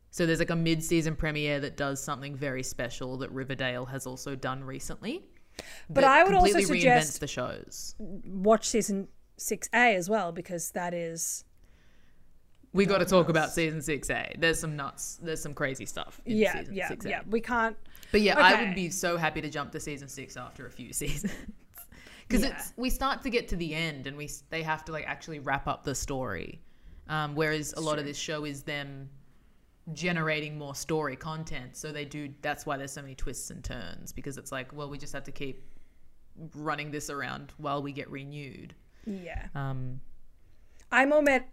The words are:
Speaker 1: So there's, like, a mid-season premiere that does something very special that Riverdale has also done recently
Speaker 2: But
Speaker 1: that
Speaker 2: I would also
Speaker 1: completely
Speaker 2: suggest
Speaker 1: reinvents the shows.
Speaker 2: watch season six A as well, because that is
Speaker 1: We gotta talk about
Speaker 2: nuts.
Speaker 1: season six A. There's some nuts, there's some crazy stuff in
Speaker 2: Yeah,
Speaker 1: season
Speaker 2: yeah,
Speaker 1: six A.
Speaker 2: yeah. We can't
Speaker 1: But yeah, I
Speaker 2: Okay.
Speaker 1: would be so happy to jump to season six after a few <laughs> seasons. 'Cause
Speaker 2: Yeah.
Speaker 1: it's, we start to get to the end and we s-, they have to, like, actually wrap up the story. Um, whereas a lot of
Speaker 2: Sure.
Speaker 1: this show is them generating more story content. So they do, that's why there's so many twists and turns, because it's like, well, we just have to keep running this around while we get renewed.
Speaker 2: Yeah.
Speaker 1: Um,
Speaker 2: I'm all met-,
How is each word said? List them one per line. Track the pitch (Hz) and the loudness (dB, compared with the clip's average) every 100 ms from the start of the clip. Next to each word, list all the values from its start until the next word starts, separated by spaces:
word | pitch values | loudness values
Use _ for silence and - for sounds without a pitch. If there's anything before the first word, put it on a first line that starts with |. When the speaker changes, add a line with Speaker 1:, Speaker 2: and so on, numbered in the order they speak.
| _ | _
Speaker 1:
So | - 170 | 0 2
there's, | 160 | 4
like, | 170 | 2
a | 165 | 2
mid-season | 165 160 - 170 156 156 | 4 2 4 2 4 0
premiere | 156 151 147 143 | 0 0 0 0
that | 139 - | -2 -2
does | 139 139 | -2 -2
something | - 139 139 139 | -4 -6 -6 -4
very | 143 131 | -4 -2
special | 127 - 120 - 127 131 | -4 -4 -4 -4 -6 -6
that | 135 | -6
Riverdale | 131 131 131 131 123 123 | -6 -6 -2 -2 -2 -4
has | 135 131 | -6 -8
also | 127 - 139 | -8 -8 -4
done | 135 131 | -4 -4
recently | 131 135 - - 202 349 - - - - - - - | -6 -8 -8 -6 -6 -8 -10 -20 -16 -14 -12 -14 -2
Speaker 2:
But | 160 | 6
Speaker 1:
that | 269 | 10
Speaker 2:
I | 285 | 10
would | 370 392 | 10 10
also | 370 | 8
Speaker 1:
completely | 349 - - | 8 4 6
Speaker 2:
suggest | 254 247 247 - | 8 8 6 -2
Speaker 1:
reinvents | |
the | 143 | -4
shows. | - 123 - - - - - | -2 -4 -4 -10 -12 -10 -8
Speaker 2:
watch | 208 196 - 190 196 220 - | -8 -8 -6 2 6 6 6
season | 226 196 196 190 - - - | 2 2 -2 -4 -12 -20 -10
six | - 208 - | -4 -4 0
A | 226 247 190 | 6 6 6
as | 175 | 4
well, | 220 175 | 2 0
because | 165 170 175 - | -4 -6 -6 -4
that | 190 175 | -4 -2
is | 175 165 165 - - - - - - - - - - - - - - - | -2 -4 -4 -4 -4 -10 -20 -20 -20 -20 -20 -20 -20 -20 -20 -20 -20 -2
Speaker 1:
We | 180 202 | 4 6
gotta | 196 180 | 6 6
talk | 190 165 | 6 8
about | 160 151 | 4 4
Speaker 2:
nuts. | - | 2
Speaker 1:
season | 160 156 | 0 0
six | 139 139 - | -2 -2 0
A. | 120 - - | -2 -2 0
There's | 165 160 | 2 2
some | 160 151 | -2 -4
nuts, | 139 - - - | -6 -8 -10 -8
there's | 170 156 | -6 -6
some | 151 | -6
crazy | 139 139 135 104 | -4 -4 -4 -8
stuff | - - - - | -8 -10 -10 -2
in | 214 | 4
Speaker 2:
Yeah, | 196 165 | 4 2
Speaker 1:
season | - | -6
Speaker 2:
yeah, | 196 165 | -6 -6
Speaker 1:
six | - 190 | -6 -4
A. | |
Speaker 2:
yeah. | - - | -6 0
We | 226 | -2
can't | 226 240 226 226 - - - | 2 2 2 -2 -10 -14 0
Speaker 1:
But | 208 | 4
yeah, | 208 190 | 6 10
I | 185 | 10
Speaker 2:
Okay. | 214 202 | 10 4
Speaker 1:
would | 190 | 0
be | 175 | -2
so | - 175 175 | 0 0 2
happy | 156 156 | 0 0
to | 156 | -4
jump | 147 143 | -4 -6
to | 156 | -6
season | 156 143 139 | -8 -8 -10
six | - 127 - | -12 -12 -12
after | 123 - 123 | -14 -14 -16
a | |
few | - 123 | -14 -8
<laughs> | - | -4
seasons. | 143 147 202 - - - - - - - - - - | -2 -2 -2 -6 -10 -14 -20 -20 -20 -20 -20 -20 0
'Cause | - | 4
Speaker 2:
Yeah. | 269 240 | 4 0
Speaker 1:
it's, | - - | -10 -4
we | 254 | 0
start | 214 269 285 | 0 0 0
to | 269 | 0
get | 233 - | -2 0
to | 185 | -2
the | 165 156 | -2 -2
end | 165 143 135 | -2 -4 -8
and | 143 | -8
we | 147 | -10
s-, | - - | -12 -8
they | 160 | -6
have | 156 156 - | -2 -4 -4
to, | |
like, | 156 - | -8 -6
actually | 143 - 151 | -8 -8 -8
wrap | 135 135 147 | -2 0 0
up | 131 | -2
the | - | -2
story. | 131 - 135 123 90 - - - - - - - | -4 -4 -4 -4 -6 -8 -12 -18 -20 -20 -18 -6
Um, | 156 147 147 | -4 -2 0
whereas | 156 156 147 - | 0 0 -4 -4
a | |
lot | 160 151 | -2 -2
of | 143 | -2
Speaker 2:
Sure. | |
Speaker 1:
this | 143 | -6
show | - 156 151 | -6 -4 -6
is | 139 | -8
them | 131 147 139 139 135 - - - - - _ _ - | -6 -6 -6 -10 -14 -16 -20 -20 -20 -20 _ _ -12
generating | 147 180 170 156 151 151 151 | -4 0 2 2 0 -2 -6
more | 143 | -8
story | 139 - 156 147 131 | -8 -2 0 0 -4
content. | 160 156 160 143 127 - | -6 -6 -6 -6 -8 -10
So | 156 | -8
they | 147 143 | -8 -8
do, | 151 143 139 | -8 -10 -6
that's | 151 143 - | -4 -4 -4
why | 139 | -4
there's | 139 | -4
so | 147 | -8
many | 139 131 | -12 -4
twists | - - - | -4 -4 -8
and | - | -8
turns, | - 123 87 - - | -8 -6 -8 -8 -10
because | - 135 139 | -8 -8 -10
it's | - | -8
like, | 135 127 | -8 -8
well, | 147 143 | -10 -8
we | 143 | -8
just | 151 | -6
have | 139 - | -6 -6
to | |
keep | - 139 117 - - - - - - - - 165 147 | -4 -4 -6 -10 -12 -14 -18 -20 -20 -20 -16 -16 -8
running | 151 147 151 | -6 -4 -4
this | 147 147 | -6 -6
around | 143 131 131 139 - | -6 -6 -6 -10 -8
while | 147 143 | -2 -2
we | 143 | -2
get | 139 - | -6 -8
renewed. | 139 139 147 139 - - - - - - | -10 -10 -10 -12 -12 -16 -18 -20 -14 -8
Speaker 2:
Yeah. | 196 170 - 185 | -8 -6 -8 -6
Speaker 1:
Um, | 147 139 131 127 127 - - - - - - - - - | -6 -4 -2 -4 -4 -8 -10 -14 -18 -20 -20 -20 -20 2
Speaker 2:
I'm | 247 277 | 4 8
all | 302 | 8
met-, | 285 262 254 | 6 4 2